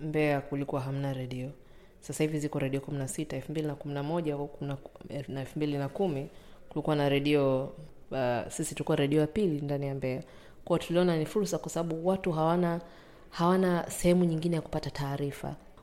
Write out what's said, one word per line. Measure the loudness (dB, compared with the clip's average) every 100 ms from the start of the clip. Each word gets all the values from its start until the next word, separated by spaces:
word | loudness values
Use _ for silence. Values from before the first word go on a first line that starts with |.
Mbeya | -4 2 2 2
kulikuwa | 0 -4 -2 -2
hamna | -2 -2 -2
redio. | -4 -6 -6 -8 -10 -18 -20 -20 -18
Sasa | -8 -2
hivi | 0 0
ziko | -2 -2
redio | -2 -2
kumi | -4 -4
na | -4
sita, | -6 -6 -6
elfu | -6
mbili | -4 -4
na | -4
kumi | -6
na | -4
moja | -2 -2 -2
au | -2 -4
kuna, | -6 -6 -6 -10 -18 -12 -10 -6
na | -6
elfu | -6 -2
mbili | 0 0
na | -2
kumi | 0 0 -2 -6 -12 -20 -20 -10
kulikuwa | -4 0 2
na | 4
redio, | 4 4 4 6 4 0 -8 -16 -16 -6
uh, | -2 2 0 -2
sisi | -4 -6 -4
tulikuwa | 0 2
redio | 4 4
ya | 4
pili | 2 0 0
ndani | -2 -2 -2
ya | -2
Mbeya. | -2 -4 -8 -16 -20 -10 -2
Kwa | 0
hiyo | 2
tuliona | 4 4 4
ni | 2
fursa | 0 0 -2
kwa | -2
sababu | -2 -2 0 0
watu | 2 2
hawana, | 2 4 4 4 0 -6 -18 -20 -20 -10
hawana | 2 4 6 4 2 0
sehemu | 2 4 6 6
nyingine | 2 0 0
ya |
kupata | -2 -4 -4
taarifa. | -4 -4 -2 -4 -4 -8 -10 -14 -20